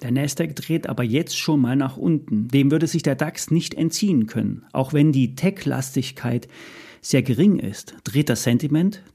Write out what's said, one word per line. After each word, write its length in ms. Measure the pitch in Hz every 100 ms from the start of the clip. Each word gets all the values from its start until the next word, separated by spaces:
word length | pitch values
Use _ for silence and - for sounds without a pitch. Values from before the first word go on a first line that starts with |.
Der 100 | 123
Nasdaq 440 | 127 143 - 165 143
dreht 320 | - 160 -
aber 160 | 123
jetzt 340 | 120 131 170 -
schon 240 | - 151
mal 140 | 120 135
nach 220 | 135 -
unten. 500 | - 151 - 107 120
Dem 240 | 139 139
würde 160 | 160 160
sich 160 | 165
der 120 | 156 135
dax 360 | 151 - -
nicht 240 | 160 160 -
entziehen 500 | 160 - 208 151 107
können. 380 | - 101 101 -
Auch 200 | - 131
wenn 180 | 147 151
die 240 | 135 131 135
Tech-Lastigkeit 1120 | 185 196 - 127 131 139 127 - 123 120 - - - - - -
sehr 200 | - 135
gering 380 | 123 120 202 190
ist, 360 | - - - -
dreht 260 | - 123 147
das 140 | 113
Sentiment, 600 | 120 117 147 151 185 - -